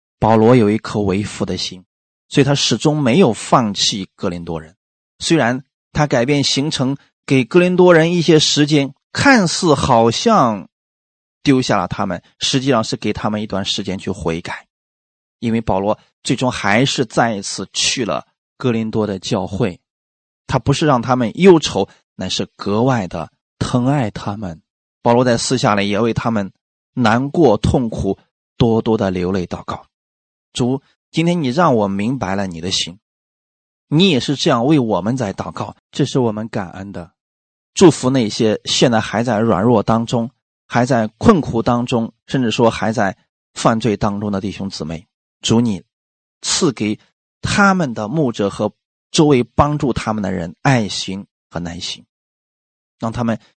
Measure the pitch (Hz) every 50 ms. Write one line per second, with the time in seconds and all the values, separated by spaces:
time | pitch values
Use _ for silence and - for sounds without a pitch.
0 | _ _ _ _ - 107 113 110 110 113 127 127 110 104 107 110 - - - 113
1 | 104 98 92 98 104 92 - - 101 95 92 92 - - - 92 90 _ _ _
2 | _ _ _ _ _ _ - - 135 135 143 139 - - - 110 - 156 147 156
3 | 147 120 117 175 196 135 104 - - - - 151 120 104 98 - - - - 104
4 | 95 - _ _ - 98 87 87 85 87 82 80 78 78 _ _ _ _ _ _
5 | _ _ _ - - - 165 160 123 117 127 131 - _ _ _ _ _ - -
6 | 151 143 - 127 117 127 147 143 135 - - 139 135 156 - - 135 127 139 -
7 | _ _ _ _ _ - 143 131 123 - - 180 180 180 180 175 185 180 175 160
8 | 156 170 180 175 156 175 165 151 - - - 143 147 143 156 147 139 135 - _
9 | _ _ - - - 277 269 233 190 160 - - - 170 147 - - - 131 113
10 | 113 117 113 - - 233 226 190 143 120 107 98 82 - _ _ _ _ _ _
11 | _ _ _ _ _ _ _ _ - 147 135 127 127 - 120 101 90 90 - -
12 | 101 98 87 85 - _ _ _ - - - 139 127 135 135 113 110 - - 117
13 | - 110 104 - - 113 104 107 107 104 - 95 95 - - - 101 98 90 95
14 | - - 95 - 80 87 82 82 - - - - - _ _ _ _ _ _ _
15 | _ _ _ _ _ _ _ _ - 117 113 117 113 - 101 95 98 101 107 -
16 | _ _ _ _ - - 143 113 131 127 117 - - 101 101 113 135 135 - -
17 | 131 - - - 131 117 110 98 98 - - - 98 - - - - - - 139
18 | 120 95 76 58 - _ _ _ _ _ _ - - 127 117 113 110 110 107 113
19 | 107 104 98 95 - - 123 101 92 98 101 95 123 101 85 - _ _ _ _
20 | _ _ _ _ _ _ _ _ _ - - 131 - - 143 - - 151 139 120
21 | 110 117 131 127 123 107 - - 175 196 175 160 - - - 98 98 - _ _
22 | _ _ _ - 92 92 - - 101 - _ - - 95 101 107 120 135 131 117
23 | 98 87 - 87 78 - _ _ _ _ _ - - - - 127 123 131 143 151
24 | 123 101 - - - 110 101 104 107 90 82 - _ _ _ _ _ _ _ _
25 | - 120 117 120 127 127 117 117 - - 131 123 - 120 104 101 98 101 104 98
26 | 113 117 110 - - 123 113 107 101 95 - _ _ _ _ _ _ _ _ 127
27 | 123 110 110 120 135 143 - 175 165 127 101 110 - - - 143 127 113 - -
28 | - 98 95 - _ _ _ _ _ _ _ - 127 117 113 110 110 113 110 107
29 | 107 95 92 90 87 87 95 98 87 82 - - - - - - - _ _ _
30 | _ _ _ _ _ _ _ _ _ _ - - 127 120 131 139 - _ _ _
31 | _ _ - 160 165 170 175 175 156 127 123 156 180 160 131 113 104 98 98 98
32 | 101 113 135 135 104 90 95 98 101 95 87 80 80 92 92 - - - 90 101
33 | _ _ _ _ _ _ _ _ _ _ _ _ _ _ _ _ _ _ 147 151
34 | 185 196 160 233 - - 147 131 - 175 139 120 113 135 160 147 123 110 104 87
35 | 87 104 127 131 123 98 95 - 92 87 82 - 110 104 - _ _ _ - -
36 | 147 127 - 139 123 113 104 107 107 113 - 113 98 87 - - 95 101 92 90
37 | 85 80 _ _ _ _ _ _ _ _ _ _ _ _ _ - - 170 135 -
38 | - 127 135 135 117 104 - - 120 110 104 - - - - - 165 139 117 110
39 | 107 - - 101 120 127 113 101 110 117 101 85 98 120 123 104 101 - 113 113
40 | 117 113 - 120 113 120 - _ _ _ _ _ _ _ - 120 123 127 139 117
41 | 110 107 - - - 226 220 170 127 - - 117 110 - 120 120 120 123 - 117
42 | 113 113 - _ _ - - 139 127 113 107 - 123 117 - - - 107 110 113
43 | 104 98 92 - _ _ _ _ _ _ _ - - 147 117 113 - 123 104 101
44 | - 110 101 101 107 104 101 98 95 101 87 - 98 98 - - 80 76 82 80
45 | - _ _ _ _ _ _ _ - - 117 113 120 117 104 85 - _ _ _
46 | _ _ _ _ _ _ _ _ - - - - 202 160 117 - 110 104 107 -
47 | _ _ _ _ _ _ _ _ - - 165 202 202 196 190 185 170 135 113 110
48 | 107 104 127 165 156 123 113 - 104 98 - - 107 107 - _ _ _ _ _
49 | _ _ - - 160 147 147 123 120 - _ - 147 147 147 147 156 131 113 -
50 | - - 110 107 101 95 95 92 85 87 - - - 147 135 123 107 95 - -
51 | - - 95 98 98 - _ _ _ _ - 87 87 85 85 87 - - - -
52 | _ _ _ _ _ _ _ _ _ _ _ _ _ _ _ _ _ _ _ _
53 | - 113 110 117 123 113 113 - _ _ _ _